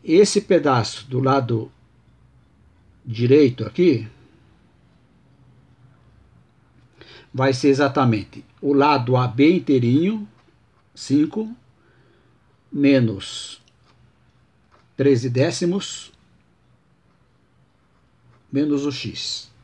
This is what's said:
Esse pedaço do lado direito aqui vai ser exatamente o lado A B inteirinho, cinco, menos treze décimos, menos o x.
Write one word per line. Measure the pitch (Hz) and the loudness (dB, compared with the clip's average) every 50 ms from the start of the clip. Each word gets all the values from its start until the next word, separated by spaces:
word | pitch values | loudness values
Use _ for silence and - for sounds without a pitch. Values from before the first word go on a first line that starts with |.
| _ | _
Esse | - 160 185 208 202 - 202 | 2 4 4 4 4 2 -4
pedaço | - - 196 165 147 147 131 120 107 - - - - | 0 2 0 2 2 2 0 0 0 -4 -8 -14 -14
do | - 127 123 | -8 -6 -2
lado | 131 135 135 139 127 117 117 110 - - _ _ _ _ _ _ _ _ _ _ _ _ _ _ _ _ _ _ _ _ _ _ _ _ _ _ _ | 0 0 0 0 0 -2 -4 -4 -6 -10 _ _ _ _ _ _ _ _ _ _ _ _ _ _ _ _ _ _ _ _ _ _ _ _ _ _ _
direito | 123 113 110 123 120 135 151 147 127 120 - - | -12 -6 -2 2 4 6 6 6 4 2 -2 -10
aqui | - - - 175 180 139 113 107 110 - _ - _ _ _ _ _ _ _ _ _ _ _ _ _ _ _ _ _ _ _ _ _ _ _ _ _ _ _ _ _ _ _ _ - _ _ _ _ _ _ _ _ _ - _ _ _ _ _ _ _ _ _ _ _ _ - - - - - _ - | -8 -2 2 2 2 2 0 -4 -10 -18 _ -20 _ _ _ _ _ _ _ _ _ _ _ _ _ _ _ _ _ _ _ _ _ _ _ _ _ _ _ _ _ _ _ _ -20 _ _ _ _ _ _ _ _ _ -20 _ _ _ _ _ _ _ _ _ _ _ _ -20 -20 -20 -20 -20 _ -6
vai | 127 131 135 131 | -2 0 0 0
ser | 127 - 143 | 2 2 2
exatamente | 139 131 147 135 131 151 135 123 113 104 92 - - - - _ _ _ | 2 4 0 0 0 2 2 2 2 0 -4 -10 -16 -20 -20 _ _ _
o | - 139 143 | -4 0 2
lado | 139 139 151 147 135 120 120 127 | 2 4 2 2 0 0 0 0
A | 127 127 | 0 0
B | 120 104 123 143 160 185 | -2 0 2 2 4 4
inteirinho, | 180 131 - 139 131 120 117 127 147 170 196 226 214 208 208 _ _ _ _ _ _ _ _ _ _ _ _ _ | 2 0 0 0 2 2 2 2 2 0 0 -2 -4 -8 -12 _ _ _ _ _ _ _ _ _ _ _ _ _
cinco, | - - - 131 147 151 156 - 214 220 220 240 - _ _ _ _ _ _ _ _ _ _ _ _ _ _ _ _ _ _ _ _ _ _ | -20 -6 -2 0 0 0 0 -4 -8 -8 -8 -12 -18 _ _ _ _ _ _ _ _ _ _ _ _ _ _ _ _ _ _ _ _ _ _
menos | - 143 143 139 139 131 120 110 98 98 - - - - - - - - _ _ _ _ _ _ _ _ _ _ _ _ _ _ _ _ _ _ _ _ _ _ _ _ _ _ _ | -4 0 2 2 4 4 2 0 -4 -8 -12 -14 -16 -16 -16 -16 -20 -20 _ _ _ _ _ _ _ _ _ _ _ _ _ _ _ _ _ _ _ _ _ _ _ _ _ _ _
treze | - 135 139 139 120 120 123 | 0 2 2 2 2 0 -4
décimos, | 120 123 139 170 - - 180 170 180 196 - - - - - - _ _ _ _ _ _ _ _ _ _ _ _ _ _ _ _ _ _ _ _ _ _ _ _ _ _ _ _ _ _ _ _ _ _ _ _ _ _ _ _ _ _ _ _ _ _ _ _ | -2 0 0 0 -2 -2 -4 -2 -2 -4 -6 -8 -14 -16 -18 -20 _ _ _ _ _ _ _ _ _ _ _ _ _ _ _ _ _ _ _ _ _ _ _ _ _ _ _ _ _ _ _ _ _ _ _ _ _ _ _ _ _ _ _ _ _ _ _ _
menos | - 135 151 151 143 139 143 | -4 -4 -2 0 -2 -2 -2
o | 143 | -4
x. | 131 - - 107 87 - - - - - - - _ _ | -6 -6 -10 -10 -10 -10 -10 -10 -10 -12 -14 -18 _ _